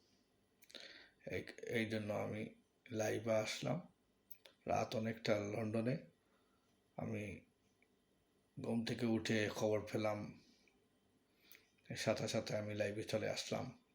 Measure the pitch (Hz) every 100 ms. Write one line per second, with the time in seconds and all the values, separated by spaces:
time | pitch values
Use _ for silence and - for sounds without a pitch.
0 | _ _ _ _ _ _ - - - -
1 | - _ - 92 - - - 120 110 107
2 | 104 104 104 107 113 - _ _ - 110
3 | 110 107 113 110 110 - 135 156 - _
4 | _ _ _ - - - - 95 110 113
5 | 110 110 - 104 104 104 107 113 113 147
6 | - _ _ _ _ _ _ _ _ -
7 | 110 107 104 - - _ _ _ _ _
8 | _ _ _ _ _ - - 117 117 117
9 | 120 113 110 113 104 - 110 107 101 117
10 | 107 104 110 - - - _ _ _ _
11 | _ _ _ _ - - _ _ - -
12 | - 107 110 113 107 107 104 104 104 104
13 | 107 - 104 - - 113 101 - _